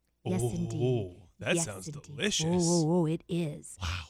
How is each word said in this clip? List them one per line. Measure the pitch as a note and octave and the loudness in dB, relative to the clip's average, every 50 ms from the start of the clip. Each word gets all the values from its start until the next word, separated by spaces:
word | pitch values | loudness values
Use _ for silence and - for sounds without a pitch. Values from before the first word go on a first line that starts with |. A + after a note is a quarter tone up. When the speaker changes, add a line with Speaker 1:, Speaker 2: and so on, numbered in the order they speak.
| _ _ _ _ - | _ _ _ _ -4
Speaker 1:
Yes, | - A2 A2+ B2 | -2 0 2 0
Speaker 2:
Oh, | A#2+ - | 0 0
Speaker 1:
indeed. | - A#2 A2+ A2+ D3+ A#2+ B2+ B2 A#2 G2 F2+ F2+ - - - _ - | 0 -2 -2 0 2 2 2 2 2 0 -4 -8 -16 -20 -20 _ -6
Speaker 2:
that | G2+ A#2+ E3 | -2 0 0
Speaker 1:
Yes, | E3+ E3 | 0 0
Speaker 2:
sounds | - G2 F#2+ F#2 | -2 -6 -10 -10
Speaker 1:
indeed. | - D3 C#3+ - | -10 -10 -12 -12
Speaker 2:
delicious. | - C#3+ D3+ E3+ G#3 - - D#3+ E3 F3 F3+ E3+ | -12 -6 -2 -2 0 0 2 2 2 2 4 4
Speaker 1:
Oh, | E3 F3 E3+ D#3 D3+ | 4 4 4 4 4
oh, | E3+ F3+ E3 | 4 4 2
oh, | |
it | D#3 E3 E3 - - | 2 0 -2 -4 -4
is. | E3+ E3+ E3+ D3 D#3 D#3+ - - - - | -2 -2 -2 -2 -6 -8 -12 -16 -14 -8
Speaker 2:
Wow. | - E2 F2 F2 - | -6 -6 -6 -6 -8